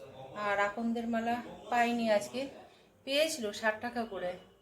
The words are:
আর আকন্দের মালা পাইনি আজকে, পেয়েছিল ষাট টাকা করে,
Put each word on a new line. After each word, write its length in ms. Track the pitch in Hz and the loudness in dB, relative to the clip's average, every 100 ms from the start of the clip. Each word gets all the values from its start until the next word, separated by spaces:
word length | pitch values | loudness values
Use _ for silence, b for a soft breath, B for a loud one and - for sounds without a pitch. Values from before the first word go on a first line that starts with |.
| - - - 208 | -18 -16 -12 -4
আর 240 | 208 202 | 2 4
আকন্দের 480 | 202 233 233 233 233 | 2 2 -2 0 0
মালা 340 | 233 226 240 233 - - | 0 0 -2 -4 -14 0
পাইনি 420 | 240 233 240 226 | 4 4 4 4
আজকে, 360 | 208 208 240 277 - B B B _ | 4 2 -4 -6 -8 B B B _
পেয়েছিল 480 | - 277 320 311 214 | 0 2 2 2 -4
ষাট 300 | 208 220 214 | 0 0 0
টাকা 240 | 240 240 226 | -2 -4 -4
করে, 280 | 185 180 180 - - | -4 -4 -6 -12 -20